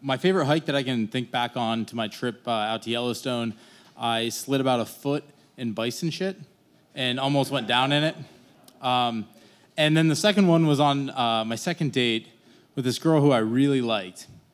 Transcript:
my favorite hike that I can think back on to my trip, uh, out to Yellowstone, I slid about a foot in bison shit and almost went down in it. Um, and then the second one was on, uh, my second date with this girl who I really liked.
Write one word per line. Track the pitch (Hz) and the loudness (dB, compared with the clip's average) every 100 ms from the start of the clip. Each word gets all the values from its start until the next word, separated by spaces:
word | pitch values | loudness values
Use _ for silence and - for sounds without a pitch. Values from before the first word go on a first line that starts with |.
my | 139 131 | -2 0
favorite | 180 190 139 | 2 2 2
hike | 160 156 | 2 2
that | 139 | -2
I | |
can | 131 123 107 | 0 -2 -2
think | 127 120 | -4 -4
back | 127 120 127 | -4 -4 -2
on | 117 113 107 | -2 -2 -4
to | 117 | -6
my | 107 | -6
trip, | - 123 104 - | -4 -6 -6 -4
uh, | |
out | 113 107 113 | -2 -2 -4
to | 113 | -4
Yellowstone, | 117 123 117 135 123 117 101 - - - - | -4 -2 -4 -4 -4 -4 -8 -18 -20 -20 -8
I | 120 117 117 | -4 -2 -2
slid | - - 135 | -6 -4 0
about | 131 123 | 2 0
a | 110 | -2
foot | - 143 147 - _ _ - | -6 -4 -4 -6 _ _ -8
in | 120 | -6
bison | 104 117 - 170 | -4 -4 -4 -6
shit | - 190 190 - _ _ _ _ | -4 -6 -6 -18 _ _ _ _
and | 139 127 123 | -6 -4 -2
almost | 139 143 135 | 0 0 0
went | 139 110 | -2 0
down | 120 135 | 2 2
in | 143 | 2
it. | 156 - 139 - _ _ - _ | 0 -4 -18 -20 _ _ -20 _
Um, | 131 123 120 113 101 - - _ _ - | -2 0 0 -4 -10 -16 -20 _ _ 0
and | 151 160 | 2 4
then | 160 | 4
the | 147 | 4
second | 208 202 190 | 2 4 6
one | 165 160 | 6 4
was | 143 | 4
on, | 147 139 135 | 2 2 -4
uh, | - 120 113 110 | -2 0 0 -2
my | 113 | -4
second | - 170 151 | -6 -4 -2
date | 127 120 113 - _ _ _ _ - | 0 0 0 -4 _ _ _ _ -6
with | 127 | -4
this | 120 | -2
girl | 165 156 | 2 4
who | 143 | 6
I | 123 | 4
really | 110 120 139 135 | 2 2 2 2
liked. | 117 110 92 - - - _ | 0 -2 -4 -16 -20 -20 _